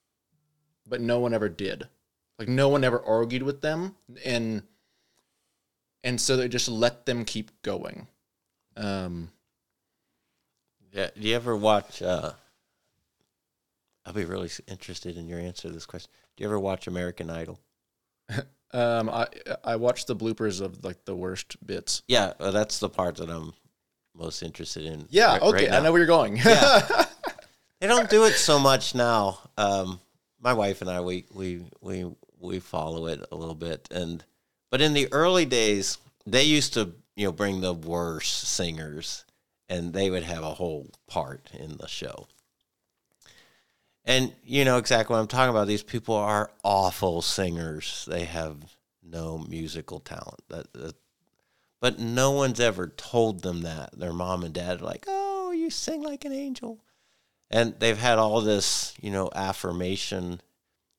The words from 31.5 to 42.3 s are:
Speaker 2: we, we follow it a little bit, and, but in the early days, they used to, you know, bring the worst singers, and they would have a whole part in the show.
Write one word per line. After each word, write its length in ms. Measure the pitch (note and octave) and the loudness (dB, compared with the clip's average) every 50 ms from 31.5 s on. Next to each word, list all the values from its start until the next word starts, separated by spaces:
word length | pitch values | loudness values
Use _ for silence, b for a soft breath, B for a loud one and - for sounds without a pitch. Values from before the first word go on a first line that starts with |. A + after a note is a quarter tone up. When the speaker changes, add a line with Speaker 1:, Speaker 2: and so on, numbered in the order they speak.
| F2+ F2 F2 - - _ | -6 -8 -10 -16 -20 _
Speaker 2:
we, 300 | - F#2+ F#2+ F#2 F2+ F2 - - _ _ _ _ | -10 -8 -8 -6 -8 -8 -10 -14 _ _ _ _
we 180 | F2+ F2+ F#2+ F#2 | -10 -8 -8 -8
follow 480 | - - - E2 D#2 D#2+ E2 E2 E2 | -8 -6 -6 -4 -4 -4 -4 -6 -4
it 140 | E2 D#2+ - G1+ - | -6 -6 -6 -8 -12
a 60 | - | -10
little 180 | E2 E2 E2 E2 | -10 -8 -8 -8
bit, 320 | D#2 E2+ E2+ D#2+ D2+ - - | -8 -6 -8 -8 -8 -10 -8
and, 320 | - F2+ F2 E2 E2+ E2 - _ _ _ _ _ _ _ _ _ | -8 -6 -6 -6 -8 -10 -12 _ _ _ _ _ _ _ _ _
but 80 | - C3 | 0 2
in 120 | D3+ D#3 | 2 4
the 140 | D3 C#3+ C3+ - | 4 2 2 2
early 320 | C3+ C#3+ D#3+ F3+ F#3 F3+ D#3+ | 2 2 4 4 4 4 4
days, 540 | C3 B2+ A#2+ A2 G#2+ G#2 G2 F#2+ - - - _ _ _ _ _ | 4 4 4 4 4 4 2 0 -2 -6 -8 _ _ _ _ _
they 160 | G#2 A2 B2+ | 0 4 4
used 320 | C#3+ D3+ D3+ D3 C3+ - - | 6 6 6 4 2 2 0
to, 200 | A#2 G#2+ F2 E2+ - _ _ _ | 0 0 0 -4 -10 _ _ _
you 120 | G2+ G#2 | -2 -2
know, 60 | F#2+ | -2
bring 280 | E2 D#2+ G#2 G2+ G2 F#2 | 0 0 0 0 0 -2
the 140 | F#2 F#2 F2+ | -2 -2 -4
worst 640 | E2 D#2 E2 E2+ E2+ E2+ E2 D#2+ D#2 - - - - - - | -4 -6 -4 -4 -2 -2 -4 -4 -4 -4 -4 -4 -4 -4 -4
singers, 760 | - - F2+ E2+ E2 D#2+ D#2 D#2 D2 D#2 D#2+ - - - - _ _ _ _ _ _ _ _ - | -2 -2 -2 -4 -4 -6 -10 -10 -10 -10 -10 -10 -10 -12 -14 _ _ _ _ _ _ _ _ -8
and 240 | F#2 F2 E2+ F2 | -6 -6 -6 -4
they 180 | E2 F#2+ G2 F#2+ | -2 -2 0 0
would 140 | F#2 F2+ D#2+ | 0 -2 -4
have 180 | E2+ F2 D#2+ | -6 -8 -8
a 120 | D#2+ D#2 D#2 | -8 -8 -6
whole 360 | - F2+ E2 D#2 D2 C2+ C2+ - _ _ | -6 -6 -6 -6 -8 -10 -14 -20 _ _
part 440 | - - - D2 C2 C2+ - - - - | -8 -6 -6 -6 -6 -10 -16 -18 -20 -18
in 200 | - - - D2+ | -16 -14 -14 -14
the 100 | - D2+ | -14 -12
show. 400 | - - - - - - - - - | -12 -10 -10 -10 -12 -12 -16 -18 -20